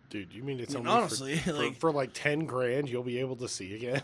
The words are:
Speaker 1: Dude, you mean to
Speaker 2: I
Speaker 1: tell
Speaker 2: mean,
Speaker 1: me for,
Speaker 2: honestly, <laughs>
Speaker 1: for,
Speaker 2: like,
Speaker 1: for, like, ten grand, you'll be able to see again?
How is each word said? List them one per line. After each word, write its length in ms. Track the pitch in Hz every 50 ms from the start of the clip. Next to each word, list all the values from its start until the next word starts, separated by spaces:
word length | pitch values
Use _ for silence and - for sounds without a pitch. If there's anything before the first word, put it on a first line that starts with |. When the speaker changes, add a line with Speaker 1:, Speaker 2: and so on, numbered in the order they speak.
| - -
Speaker 1:
Dude, 240 | - 104 92 85 -
you 100 | 107 131
mean 140 | 143 135 123
to 60 | 117
Speaker 2:
I 20 |
Speaker 1:
tell 100 | 143 143 127 120
Speaker 2:
mean, 40 | 170
Speaker 1:
me 40 |
for, 60 | 208 240
Speaker 2:
honestly, 400 | 208 143 110 110 135 135 151 165
<laughs> 0 |
Speaker 1:
for, 160 | 135 180 147
Speaker 2:
like, 220 | 147 147 139 - -
Speaker 1:
for, 140 | - 165 147
like, 160 | 143 131 113 -
ten 320 | - - 147 147 156 160
grand, 440 | 131 135 127 127 120 123 143 147 131
you'll 120 | 120 123 123
be 160 | 127 120 123
able 180 | 135 131 131 120
to 100 | 123 110
see 260 | - - 95 92 104
again? 260 | 110 123 120 131 139